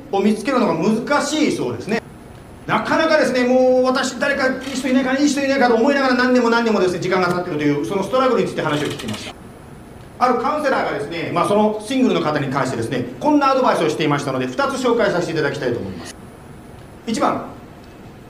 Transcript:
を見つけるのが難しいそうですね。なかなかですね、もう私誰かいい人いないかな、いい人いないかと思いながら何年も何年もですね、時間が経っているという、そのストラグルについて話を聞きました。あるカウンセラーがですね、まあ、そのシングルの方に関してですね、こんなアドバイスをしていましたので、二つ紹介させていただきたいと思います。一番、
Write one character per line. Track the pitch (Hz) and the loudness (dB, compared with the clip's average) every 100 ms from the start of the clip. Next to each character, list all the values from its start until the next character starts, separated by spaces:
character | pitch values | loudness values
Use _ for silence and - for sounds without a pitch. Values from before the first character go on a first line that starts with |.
| - | -4
を | 196 | 0
見 | 214 | 2
つ | 214 | 2
け | 277 | 0
る | 254 | 0
の | 208 | 2
が | |
難 | 160 196 220 - 294 | 0 0 0 0 0
し | - | 0
い | 311 208 | 0 0
そ | - - | 0 -4
う | |
で | - | -4
す | - | -4
ね。 | 220 - - - - - - - | -4 -4 -14 -20 -20 -20 -14 -4
な | 214 | -2
か | 220 320 | 0 0
な | 320 | 2
か | 311 | 2
で | 247 | 2
す | |
ね、 | 247 | 2
も | 247 254 254 254 | 4 4 6 4
う | |
私 | 254 262 254 240 | 4 2 -2 -2
誰 | 277 277 | -2 0
か | 262 | 0
い | 262 | -2
い | - 254 | -6 -4
人 | 269 | 0
い | |
な | 254 | 2
い | |
か | 254 | 2
な、 | 269 | 2
い | 294 | 2
い | |
人 | 285 | 2
い | 277 | 0
な | 277 | 2
い | |
か | 254 | 4
と | 226 | 4
思 | 277 | 4
い | |
な | 285 | 4
が | 262 | 2
ら | 254 | 2
何 | 254 | 4
年 | 247 | 4
も | 226 | 4
何 | 233 | 2
年 | 233 | 2
も | 202 | 2
で | 185 | 2
す | |
ね、 | 175 | 0
時 | 175 | 0
間 | 190 | 0
が | 175 | 0
経 | - | 0
っ | |
て | - | -2
い | |
る | 151 | -2
と | 147 | 0
い | 143 | 0
う、 | - | -2
そ | 196 | -4
の | |
ス | - | 0
ト | 254 | 0
ラ | 254 | 2
グ | 214 | 2
ル | |
に | 180 | 0
つ | |
い | - | -2
て | |
話 | 156 147 131 | -2 -2 -2
を | |
聞 | - | -6
き | 110 | -8
ま | 107 | -8
し | - | -10
た。 | - - - - - - - - - | -14 -18 -20 -20 -20 -20 -20 -20 -2
あ | 254 | 0
る | 240 | 2
カ | 269 302 | 0 -2
ウ | |
ン | |
セ | 285 | 0
ラ | 247 | 0
ー | 214 | -2
が | - | -4
で | |
す | - | -6
ね、 | 170 156 | -6 -2
ま | - | 0
あ、 | 170 | 2
そ | |
の | 208 214 214 - | 4 2 0 -4
シ | 262 | 0
ン | |
グ | 220 | 2
ル | 175 | 2
の | |
方 | 151 151 | 0 -2
に | 135 | -2
関 | 135 131 | -2 -2
し | |
て | 117 | -4
で | |
す | 110 | -4
ね、 | 127 - - | -4 -6 -4
こ | 294 | 2
ん | 294 | 4
な | 277 | 4
ア | 269 | 2
ド | |
バ | 233 190 | 2 2
イ | |
ス | |
を | 160 | 0
し | 147 | 0
て | |
い | 151 | 0
ま | 143 | 0
し | |
た | 139 | 0
の | 131 | -2
で、 | 127 | -2
二 | |
つ | - 277 262 | -2 -2 0
紹 | 254 226 | 0 2
介 | 196 | 2
さ | 180 | 0
せ | 160 | -2
て | |
い | 156 | -2
た | |
だ | 143 | -2
き | 139 | -2
た | 127 | -4
い | |
と | 110 | -4
思 | 98 | -6
い | |
ま | 90 - | -10 -14
す。 | - - - - - - - - - - | -16 -20 -20 -20 -20 -20 -20 -20 -14 -6
一 | 220 | 0
番、 | - - - - - - - - - - - | 0 -2 -6 -14 -20 -20 -20 -20 -20 -20 -8